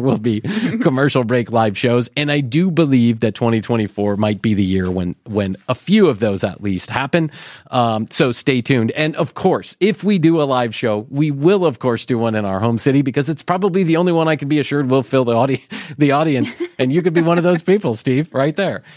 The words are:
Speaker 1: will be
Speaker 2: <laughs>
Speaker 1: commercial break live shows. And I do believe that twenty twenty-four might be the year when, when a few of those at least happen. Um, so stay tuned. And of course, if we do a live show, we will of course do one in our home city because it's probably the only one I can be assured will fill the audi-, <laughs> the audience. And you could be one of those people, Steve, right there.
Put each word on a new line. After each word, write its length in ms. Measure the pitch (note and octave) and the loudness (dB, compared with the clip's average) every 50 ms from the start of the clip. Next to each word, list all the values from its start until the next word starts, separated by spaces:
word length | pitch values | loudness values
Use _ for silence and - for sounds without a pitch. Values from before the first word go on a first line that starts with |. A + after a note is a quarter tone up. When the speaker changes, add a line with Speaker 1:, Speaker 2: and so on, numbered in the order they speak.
Speaker 1:
will 160 | B2 C3+ A2+ G#2 | 0 0 0 0
be 220 | A2 A#2+ G#2+ G#2 | 0 -2 -2 -2
Speaker 2:
<laughs> 420 | - D3+ G#3+ A3 A#3 E3 B2+ - | -2 -4 -4 -4 -2 -2 -2 0
Speaker 1:
commercial 420 | - E3 C3 C3 C#3+ C#3 - C3+ A#2+ | 0 0 2 2 2 2 2 0 0
break 260 | G#2+ B2+ A#2+ A2 - | 0 0 0 0 0
live 260 | A2+ A2+ A2+ G#2+ G2 - | 0 0 0 0 0 -2
shows. 320 | - A#2+ A#2+ B2 A#2 - - C#3+ | 0 0 0 0 -2 -2 -4 -4
And 120 | D3 D3 | -2 -2
I 100 | D3 D3 | 0 -2
do 300 | C#3 A#2 B2 D#3+ F#3 F#3+ | -2 0 0 0 0 2
believe 500 | D#3 E3+ D#3+ C#3 C3+ B2 A#2 A#2 A2+ A2+ | 2 2 2 4 4 4 4 2 2 0
that 140 | A#2+ G#2+ - | -2 -2 -2
twenty 280 | - A#2+ A#2 A2+ A2 | 0 0 0 0 0
twenty-four 560 | F#2+ - A#2 A2+ G#2+ G2 - G#2 G#2 G#2 G2+ G2 | 0 -2 -2 -2 -2 -4 -4 -4 -2 -2 0 0
might 240 | G#2+ G#2+ G#2+ G2 | 0 0 0 0
be 100 | - A2+ | 0 0
the 100 | G#2 G2 | 0 2
year 280 | G2 F#2 F#2+ F#2+ F#2 F#2 | 0 0 0 0 -2 -2
when, 260 | F2+ F#2 F2+ F2+ - - - | -2 -2 -4 -4 -6 -10 -10
when 320 | A#2 G2+ G#2 G2 F#2+ F#2+ - _ - | -6 -4 -4 -2 -4 -4 -6 _ -6
a 40 | C3 | -6
few 340 | - - E3 G3+ A3 G3 D#3 | -4 -2 2 4 4 4 4
of 100 | A#2+ F#2+ | 2 2
those 240 | A2+ G#2 G2 F#2 - | 0 -2 -2 -2 -4
at 180 | F#2+ - - | -6 -6 -4
least 280 | G2+ G2+ F#2 F2+ - - | -4 -4 -4 -4 -4 -4
happen. 400 | - B2 C3+ C3+ - E3+ D#3+ D3 - - - - - - - - | -4 -4 -2 0 0 0 0 -2 -6 -10 -20 -20 -20 -20 -12 -4
Um, 360 | C3 B2 A#2 A#2 A2 A2 A2 - | 0 0 0 0 0 -2 -4 -4
so 200 | - - D#3 B2+ | 0 0 0 0
stay 300 | A#2 - - C#3+ C3 B2 | 0 -2 -2 0 0 0
tuned. 300 | A#2 - C#3 A#2+ A2+ A2 | 2 2 2 2 2 0
And 260 | - - D#3 D#3 D#3 | 0 -2 -4 -2 -2
of 160 | - E3 - | -4 -6 -6
course, 420 | - - - F#3+ D3 G2+ - - - - | -4 -2 0 0 0 0 -2 -6 -4 0
if 240 | F3+ G#3+ - - F3 | 0 0 0 0 0
we 140 | G#3 G#3 F3 | 0 2 4
do 240 | D3+ E3 E3 D#3+ | 4 4 4 2
a 20 | D3 | 2
live 300 | C3+ B2+ B2 A#2+ A2+ G#2+ | 0 0 0 -2 -2 -4
show, 320 | - B2+ A2+ G#2+ G#2 A2+ - | -2 -2 -2 -2 -2 -4 -4
we 220 | C3+ C#3+ D#3+ D3+ | -2 -2 -2 -2
will 340 | C#3+ C#3 C#3+ F3 G#3 F#3+ F3+ | 0 0 2 2 2 4 2
of 140 | D#3 A#2 - | 0 0 0
course 260 | - B2+ A#2 A2+ - | -2 -2 -2 -2 -2
do 140 | - B2+ A2+ | -2 -2 0
one 160 | A#2 A2+ A2 | 0 0 0
in 100 | A2 G#2 | 0 -2
our 160 | G2 F#2+ F#2+ | -2 -2 0
home 160 | A2 A#2 A#2 | 0 0 0
city 240 | A2 - C#3 C3 C#3+ | 0 2 2 2 2
because 300 | C3+ C3 - C#3+ B2+ D3 | 2 0 0 -2 -2 -2
it's 120 | D#3 - | -4 -4
probably 420 | - - F3+ F#3 G3+ G3 E3 G3 F#3 | -2 -2 -2 0 0 0 0 2 2
the 120 | D#3+ D#3+ | 2 2
only 160 | E3 F3+ F3+ | 2 2 2
one 160 | E3+ E3 D#3+ D#3+ | 2 2 2 0
I 80 | D#3 | 0
can 120 | C3+ C#3+ C#3 | -2 -2 -2
be 80 | D3+ D3 | 0 0
assured 320 | C3 - C#3+ D3 C#3 B2+ | 0 0 -2 -2 0 2
will 120 | C3 C3+ | 2 2
fill 220 | B2 - C3+ C3 B2+ | 2 2 0 0 2
the 100 | A#2+ A#2 | 2 2
audi-, 300 | A2+ C3 C3+ C3 - - - - - | 2 2 2 0 -4 -6 -10 -14 -14
<laughs> 160 | - - B2+ | -14 -8 -2
the 140 | C#3+ D3 C#3 | 0 2 2
audience. 420 | C#3 D3 D#3+ D#3+ C#3 A#2+ G#2 - - - F4 - - - | 2 2 2 2 0 0 -2 -4 -6 -10 -10 -8 -4 -2
And 140 | C3 B2+ | -2 0
you 80 | C#3+ F3+ | 0 0
could 140 | E3 F#3 D#3+ | 0 2 2
be 80 | E3+ | 2
one 160 | D#3+ E3 E3+ F3 | 2 2 2 2
of 60 | E3 | 2
those 180 | F3+ F3+ D#3+ | 2 0 0
people, 320 | - F3+ F#3+ G#3 - C3+ A2 | 2 0 0 0 0 -2 -4
Steve, 400 | - - C#3 B2+ C#3 D#3+ - - | -2 -2 -2 0 0 -2 -2 -2
right 200 | B2+ C#3 D#3 D3 | -2 -2 -2 -2
there. 280 | - F#3+ D#3 G#2+ - - - - | -2 -4 -4 -4 -6 -10 -16 -10